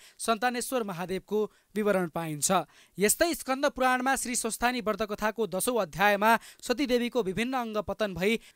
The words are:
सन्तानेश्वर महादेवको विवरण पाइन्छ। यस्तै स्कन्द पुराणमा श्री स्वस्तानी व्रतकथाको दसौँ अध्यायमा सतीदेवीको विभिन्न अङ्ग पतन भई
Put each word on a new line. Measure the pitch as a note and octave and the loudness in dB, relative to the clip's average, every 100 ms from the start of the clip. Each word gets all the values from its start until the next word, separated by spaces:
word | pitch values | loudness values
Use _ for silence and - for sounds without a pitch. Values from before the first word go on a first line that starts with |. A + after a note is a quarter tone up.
| - _ | -8 _
सन्तानेश्वर | - A3+ B3 B3 A#3+ C4 | -2 0 0 -2 -4 -4
महादेवको | G3+ E3 F3 F#3 - G#3 G#3 _ _ G3+ | -4 -6 -6 -8 -4 -2 -2 _ _ -2
विवरण | G#3 F#3+ F3 | 2 2 0
पाइन्छ। | E3+ E3 D3+ - F#3 - - - - | -4 -6 -2 2 0 0 -14 -18 -2
यस्तै | G3+ - E4+ | 0 2 0
स्कन्द | C#4 - C4 C#4+ | 0 -4 0 0
पुराणमा | - B3+ B3+ B3+ C4 | 2 2 2 2 0
श्री | A#3 A#3+ | -2 -4
स्वस्तानी | A3+ - A#3+ B3+ | -4 0 0 0
व्रतकथाको | G#3 G#3 G#3+ G#3 G#3+ A3 G#3 | -2 -2 -4 -2 -2 -2 -4
दसौँ | F3+ A#3+ A#3+ | -2 0 0
अध्यायमा | F3+ D#3+ G3+ G3+ G#3+ A3+ - - | -2 2 4 6 4 4 2 -16
सतीदेवीको | - A3+ C4+ B3 A#3+ B3 | -4 -2 2 2 2 0
विभिन्न | F#3 F3+ A#3+ | -2 -2 -2
अङ्ग | C4 A#3 G#3+ | -2 -2 -4
पतन | G3+ G3 G#3+ | -4 -4 -4
भई | E3+ F#3+ A3+ - | 0 0 0 -4